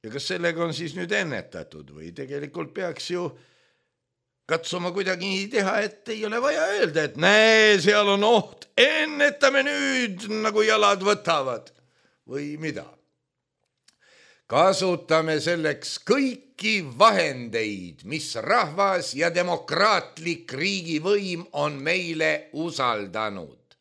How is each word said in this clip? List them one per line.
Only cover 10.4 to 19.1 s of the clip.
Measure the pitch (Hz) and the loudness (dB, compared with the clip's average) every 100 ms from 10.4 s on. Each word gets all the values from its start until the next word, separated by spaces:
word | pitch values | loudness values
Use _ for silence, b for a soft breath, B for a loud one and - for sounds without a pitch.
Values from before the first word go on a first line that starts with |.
| 220 | 0
nagu | 214 | 2
jalad | 214 214 208 202 | 4 4 4 2
võtavad. | 190 208 - 160 131 113 - _ _ _ _ _ _ | 0 0 0 0 0 -6 -10 _ _ _ _ _ _
Või | 135 147 151 | -8 -8 -8
mida? | 156 117 78 _ _ _ _ _ _ _ _ _ _ b b b b b _ | -8 -8 -12 _ _ _ _ _ _ _ _ _ _ b b b b b _
Kasutame | 123 185 185 185 175 - 160 160 156 | 4 4 4 0 -2 0 0 2 -2
selleks | 160 175 156 - - - - | 0 0 -2 -4 -8 -12 0
kõiki | 262 269 240 _ - 214 214 151 127 | 2 2 -4 _ -6 -2 -2 -4 4
vahendeid, | 220 196 160 131 120 113 107 101 87 78 92 | 6 6 0 -2 -6 -4 -4 -6 -10 -16 -10
mis | 151 - 117 | -8 -6 -8
rahvas | 113 233 175 165 196 185 175 | 0 0 0 0 0 0 -4